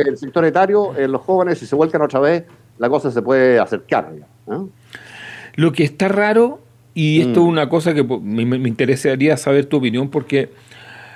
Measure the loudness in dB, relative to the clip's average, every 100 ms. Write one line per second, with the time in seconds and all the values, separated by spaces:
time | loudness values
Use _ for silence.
0 | 0 -2 -4 0 2 2 2 2 0 -2
1 | -2 -2 0 0 0 -2 -2 0 0 0
2 | 0 0 2 0 -4 -18 _ -6 -2 -2
3 | -2 -2 0 4 4 4 2 -4 -4 -4
4 | -4 -10 -20 _ -12 -10 -10 -16 _ -20
5 | -20 -20 -20 -18 -10 0 0 2 -2 0
6 | 0 2 2 4 2 0 _ _ _ -4
7 | 0 2 2 4 2 2 0 0 0 0
8 | 0 -4 -4 -4 -2 -2 -2 -2 0 0
9 | 0 0 2 0 2 0 2 0 0 -2
10 | -4 -6 -2 -2 -4 -10 -20 -20 -20 -20
11 | -20